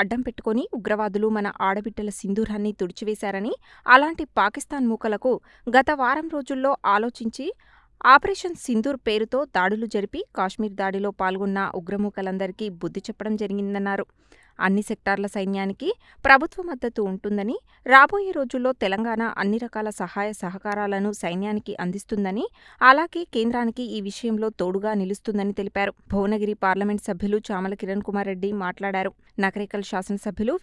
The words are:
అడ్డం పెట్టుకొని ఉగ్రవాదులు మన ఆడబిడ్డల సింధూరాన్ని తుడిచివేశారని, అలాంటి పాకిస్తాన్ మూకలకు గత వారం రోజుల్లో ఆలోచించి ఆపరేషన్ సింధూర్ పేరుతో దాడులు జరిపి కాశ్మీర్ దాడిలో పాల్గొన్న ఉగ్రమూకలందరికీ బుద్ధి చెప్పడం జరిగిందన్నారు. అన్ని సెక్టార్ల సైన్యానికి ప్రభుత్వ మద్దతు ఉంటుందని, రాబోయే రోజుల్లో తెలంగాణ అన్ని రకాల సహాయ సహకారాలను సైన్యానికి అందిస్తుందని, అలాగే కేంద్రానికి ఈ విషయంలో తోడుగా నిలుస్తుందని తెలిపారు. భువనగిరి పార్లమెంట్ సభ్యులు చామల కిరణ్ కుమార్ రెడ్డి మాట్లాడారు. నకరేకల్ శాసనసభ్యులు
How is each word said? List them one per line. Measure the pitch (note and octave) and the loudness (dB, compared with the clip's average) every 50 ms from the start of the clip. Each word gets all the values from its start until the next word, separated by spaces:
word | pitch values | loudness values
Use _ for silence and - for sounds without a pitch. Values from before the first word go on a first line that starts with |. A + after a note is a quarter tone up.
| G3+ | 0
అడ్డం | F#3+ A3+ A#3+ B3+ B3 | 0 0 -4 -4 -4
పెట్టుకొని | A3 - - A3+ A3 A#3 D#4+ - - B3+ | -6 -6 -2 0 0 0 0 -2 -6 -4
ఉగ్రవాదులు | F#3 G#3+ G#3 G#3 G#3+ G#3 F#3+ G3+ G#3 A3 A3 | -2 0 0 0 0 0 0 0 2 2 2
మన | G#3+ G3+ G3+ - - - F#3+ | 2 0 -2 -2 -2 0 0
ఆడబిడ్డల | G3 G#3 G#3 A3+ G#3 - G#3 G#3 G3 - | 0 0 -2 -6 -6 -6 -6 -6 -6 -6
సింధూరాన్ని | - F#3+ G3 G#3 A3 A3 G#3+ G#3+ G#3 G#3+ G#3 - | -4 -4 0 0 0 -2 -2 -4 -4 -4 -4 -4
తుడిచివేశారని, | F#3+ F3 F3+ - A3 G3+ G#3+ - - G3+ G3 F#3+ G3+ A#3+ G4+ - - - - - - - A#3+ | -4 -6 -6 -6 -4 -4 -4 -4 -4 -4 -4 -4 -4 -4 -6 -8 -10 -16 -20 -2 6 8 8
అలాంటి | C4 C#4+ D#4 E4 - D#4 - - A3 | 8 8 6 0 -4 -6 -4 0 2
పాకిస్తాన్ | G3 G#3 - C#4+ - - - C#4 C4 A#3 A3+ | 2 2 2 -2 -10 -8 -4 0 0 0 0
మూకలకు | G#3+ - A3+ G#3+ G3+ - B3+ A#3 - - - - - - B3 A3+ | 0 -2 -2 -2 0 2 2 0 0 -2 -8 -20 -14 -2 2 4
గత | B3+ C4 - D4+ C#4 C4 | 4 6 4 2 2 2
వారం | A#3+ C4 D4+ D#4 D#4+ D#4+ | 2 2 0 -2 -4 -6
రోజుల్లో | D4 C4+ - C#4 C4 C4 C4+ C#4 - - - G3+ | -6 -4 -4 -4 0 2 2 2 2 2 2 4
ఆలోచించి | G#3 A3 B3 A#3+ - A#3 A3+ - - C4 E4+ A#4+ _ _ _ - - _ _ _ - - A#3+ C4 | 4 2 0 -4 -4 -6 -6 -6 -6 -6 -8 -8 _ _ _ -20 -20 _ _ _ 2 6 8 8
ఆపరేషన్ | C#4+ - F#4+ G4 - - F4+ E4+ - - | 8 8 6 -2 -2 -4 -6 -6 -6 -4
సింధూర్ | - A#3+ A3 A3 C#4 C#4+ B3+ - | -2 0 0 2 0 -2 -2 -2
పేరుతో | A#3 G#3+ G#3+ A3 A3 - C4 D4 D4 - | 0 0 0 0 0 -2 -2 -2 0 0
దాడులు | - F3+ F#3+ G#3 A3 A#3 G#3+ - | 2 2 2 2 0 -2 -2 -2
జరిపి | G#3 G3 - - D4 G#4 - - - | -2 -2 -4 -4 -8 -10 -8 -4 -2
కాశ్మీర్ | F#3+ F#3+ - - G#3+ G#3+ G3 G3 | -2 -2 -2 -2 -4 -4 -2 -2
దాడిలో | G3 F#3+ F#3+ G3 G3+ G3+ G3 - | -2 -2 -2 0 -2 -2 -2 -2
పాల్గొన్న | F#3+ F#3 F#3 F#3+ G3+ G3 G3 G3 G3 - - F#3+ | -2 -2 0 0 -2 -2 0 0 -2 -2 -4 -6
ఉగ్రమూకలందరికీ | E3+ F3 G3+ G3+ G#3 G#3 G3 - G3 F#3+ F#3+ F#3+ F#3+ F#3 F#3 - - G#3 F3+ E3+ | -8 -4 -2 -2 -2 -2 -2 -4 -4 -4 -2 -2 -4 -4 -6 -6 -8 -8 -6 -6
బుద్ధి | F3 E3+ E3 G3 - | -8 -6 -6 -6 -8
చెప్పడం | - G#3+ - G#3 G#3+ G#3+ G#3+ G#3+ | -10 -10 -8 -4 -4 -4 -2 -2
జరిగిందన్నారు. | G3+ G3 G3+ G3+ G3 G3+ G3+ G3 G3 G3 G3 - - _ _ _ _ - - - _ _ - - | -4 -4 -4 -4 -2 -2 -2 -2 -2 -2 -2 -4 -6 _ _ _ _ -20 -20 -20 _ _ -2 0
అన్ని | F#3+ F#3+ G3+ G#3+ - | 2 2 2 0 -2
సెక్టార్ల | A3 - - G3 G3 G3 G3+ G3+ - | -4 -4 -2 0 0 0 -2 -4 -4
సైన్యానికి | G#3+ F#3+ F#3+ G3 G3 G3 G3 G3 - C4 E4+ A#4+ - _ - - - - | -4 -4 -2 -2 -2 -2 -4 -4 -4 -4 -4 -4 -4 _ -20 -10 -2 2
ప్రభుత్వ | C#4 C4+ C4+ D4 E4+ - - F4+ F4 | 2 2 2 0 -6 -8 -8 -8 -8
మద్దతు | E4 B3+ - A#3+ A#3 - G#3+ G3 | -8 -6 -6 -6 -4 -4 -4 -4
ఉంటుందని, | F#3+ F#3+ - G#3 G#3 G#3 G3 G#3+ C#4+ A4+ - _ _ _ - C4 B3+ | -4 -6 -6 -4 -4 -4 -2 -4 -6 -6 -10 _ _ _ 2 8 8
రాబోయే | C4+ C#4 D4+ G4 G4+ G4+ F#4+ F4+ | 10 10 8 6 2 -2 -2 -2
రోజుల్లో | D#4+ C#4 B3 - B3+ B3 B3+ C4 - - | -4 -4 -2 -2 0 0 0 0 0 0
తెలంగాణ | G3 F#3+ G3+ A3+ A#3 A3+ A3 A3+ A3+ - - F#3+ | 0 0 0 -2 -2 -2 -2 -2 -2 -2 -2 0
అన్ని | G3+ G#3 A#3 B3 | 0 0 -2 -4
రకాల | A#3 - A3 G#3+ G#3+ G#3+ - | -6 -6 -6 -6 -6 -6 -6
సహాయ | G3 F3 - G3+ G3+ G#3+ G#3+ - - | -8 -6 -4 -4 -4 -4 -4 -6 -8
సహకారాలను | F3 F3+ F#3+ - G#3+ G#3 G#3 G#3 G3+ G3+ G3 G3 G#3+ G3+ - - | -8 -8 -8 -6 -6 -4 -2 -2 -2 0 0 0 -2 -2 -4 -4
సైన్యానికి | E3+ F3 F#3 G3 G#3 G#3+ G#3+ - - G3 - F3 | -4 -2 -2 -2 -2 -2 -4 -4 -6 -8 -6 -4
అందిస్తుందని, | F3+ F3+ G3+ - - A#3 G#3 G3+ F#3+ F#3 A3 E4+ A#4+ - _ - - - - - B3+ | -4 -4 -6 -6 -4 -2 -2 0 0 0 -2 -4 -6 -6 _ -20 -16 -2 6 8 8
అలాగే | C4+ C#4+ E4 E4+ - E4+ F4 - - | 8 8 6 0 -2 -6 -6 -4 -2
కేంద్రానికి | A3+ A3+ A#3 B3 A#3+ A#3+ A3+ A3+ - B3 A3+ G#3 | 0 0 0 0 0 -2 -2 -2 -4 -6 -6 -6
ఈ | A3 G3 G3+ | -6 -6 -6
విషయంలో | G3+ - - A#3 A3 G#3+ A3 A3 G#3+ - | -6 -6 -4 -2 -2 0 0 -2 -2 -2
తోడుగా | F3+ F3+ F#3 G3 G3 G#3+ G#3+ G3+ F#3+ | -2 0 0 0 0 0 0 0 0
నిలుస్తుందని | F#3 G#3 - - - G3+ G3+ G3 G3+ G3+ - | -2 -4 -6 -4 -4 -2 0 0 -2 -2 -4
తెలిపారు. | G3+ G3+ - G3+ G3+ G3+ F#3+ _ _ - - | -4 -4 -2 -2 -2 -2 -2 _ _ -4 0
భువనగిరి | G3+ G3 G3+ G#3+ G#3+ G#3 G#3 G#3 - - | 0 2 2 2 2 0 0 -2 0 2
పార్లమెంట్ | F#3+ F#3 F#3+ G3+ G#3 G#3 G#3 - - | 2 2 2 2 0 -2 -2 -2 -4
సభ్యులు | G3 F3 G#3 G3+ G#3 G#3+ G#3+ - | -6 -4 -2 0 0 0 0 -2
చామల | G#3+ F#3 F#3+ F#3+ G3+ G3 - | -4 -4 -4 -4 -4 -6 -4
కిరణ్ | F#3 G3 G#3 G#3 - | -4 -4 -4 -4 -2
కుమార్ | G3 G3+ G3+ G3 F#3+ | -2 -2 -2 -2 -4
రెడ్డి | F#3 F3+ G3+ G#3 G#3 F#3 | -4 -4 -4 -4 -4 -4
మాట్లాడారు. | F3+ F3+ - G3 G3+ F#3+ F#3+ F#3+ G3 - _ _ _ _ - G3 | -6 -6 -4 -4 -2 -2 0 -2 -2 -4 _ _ _ _ -2 0
నకరేకల్ | F#3+ - G3+ G#3 G3+ - G3+ G3 - - | 0 0 -2 -6 -6 -6 -6 -6 -4 -4
శాసనసభ్యులు | F#3 F#3 - G3+ G3+ - G#3+ F#3 - G#3+ A3+ D#4 F#4 | -6 -4 -4 -6 -6 -6 -6 -4 -4 -2 -2 -2 0